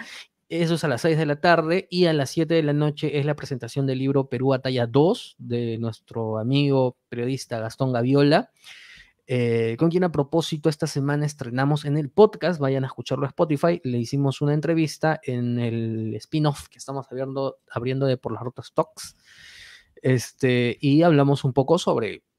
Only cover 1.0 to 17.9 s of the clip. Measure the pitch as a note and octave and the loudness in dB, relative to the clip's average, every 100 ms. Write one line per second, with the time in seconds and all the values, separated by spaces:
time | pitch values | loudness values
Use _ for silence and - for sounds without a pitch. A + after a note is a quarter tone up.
1 | E3 D#3+ D3+ D3 F3+ D#3+ D#3 F#3 - F3+ | 2 2 0 2 4 4 4 -2 -2 2
2 | F3 D3+ C3 E3 D#3 E3 D3 D3 D3+ D3 | 2 2 0 -2 0 2 2 2 0 -2
3 | D3+ C#3+ D3 D3 - B2+ A#2 C#3 C3+ C3 | -4 -2 -2 -4 -6 -8 -6 -4 -2 0
4 | C3+ C3+ C3+ C#3 C3 C3 C3 B2+ A#2 C3+ | 0 0 0 -2 0 0 0 -2 2 4
5 | E3+ B3+ - - B2 A#2+ A#2 A2+ A2+ A2 | 4 2 -6 -16 -6 -4 -2 -4 -6 -8
6 | _ A#2 A2 A2 A#2 C#3 C#3+ C3+ B2+ - | _ -6 -4 -4 0 2 2 2 0 -2
7 | _ A#2+ B2 C3+ - A#2 A2+ - C3 B2 | _ -6 -6 -6 -8 -8 -8 -4 -2 0
8 | B2 C#3 C#3+ E3+ - _ - - - - | 2 4 6 4 0 _ -20 -20 -20 -20
9 | - _ - B2+ A#2+ A2+ A2+ A#2 E3 F3+ | -20 _ -4 -2 0 0 0 0 2 2
10 | F3+ C#3+ C3+ E3 - D#3 D#3+ D3+ D#3 D3 | 0 0 0 -2 -2 -2 -2 -2 -4 -2
11 | C#3 D3 D3 - A#2+ B2+ C#3 D3+ D3 D3 | -2 -2 -2 -6 -6 0 2 0 0 -2
12 | C#3+ - G#3 F#3 D#3+ D#3+ C3+ C3+ C3 - | 0 4 4 4 -4 0 0 0 -4 -8
13 | - C3+ C3+ - D#3+ C#3+ E3+ F3 B2+ A#2+ | -6 -4 -4 -2 0 2 0 0 -2 -4
14 | A#2 C#3 C#3 - D3 D3+ D#3+ E3 D#3 - | -2 0 0 0 0 0 0 0 -2 0
15 | D#3+ D#3 - B2 A#2+ A#2+ A#2 A2+ A2+ A2 | -2 -2 -4 -4 -2 -2 -2 -2 -4 -4
16 | A2 A2 - D#3 D3+ C#3+ - - - C#3 | -6 -8 -6 0 0 -2 -10 -18 -12 -12
17 | - B2+ C3+ C3+ C3+ - _ A#2+ A#2+ | -10 -8 -6 -4 -6 -8 _ -6 -4